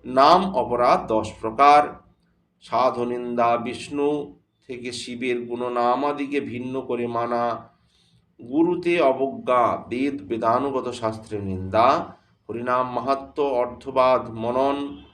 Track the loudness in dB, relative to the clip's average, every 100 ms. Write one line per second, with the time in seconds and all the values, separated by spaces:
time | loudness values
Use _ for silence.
0 | 0 6 8 8 4 -2 -2 2 4 2
1 | 2 0 0 -6 -6 4 8 8 4 -8
2 | _ _ _ _ _ _ -4 0 0 0
3 | -4 -4 -4 0 2 2 -2 -10 -8 -2
4 | 0 -2 -6 -16 _ _ -16 -10 -10 -10
5 | -10 -6 -4 -4 -4 -6 -4 0 2 2
6 | 0 -2 -4 -4 -4 -8 -6 -8 -6 -4
7 | -4 -4 -2 -2 -2 -4 -12 _ _ _
8 | _ _ _ _ -4 2 2 2 0 2
9 | 2 2 -2 -4 0 2 2 0 -6 -4
10 | -2 -4 -8 -2 0 2 0 -4 -4 -4
11 | -6 -6 -10 -8 -6 -6 0 4 4 4
12 | -2 -16 _ _ -12 -8 -2 -2 -2 -4
13 | -2 -4 -4 -4 -2 0 -2 -6 -4 2
14 | 4 2 0 -6 -4 0 0 -2 -6 -12
15 | -20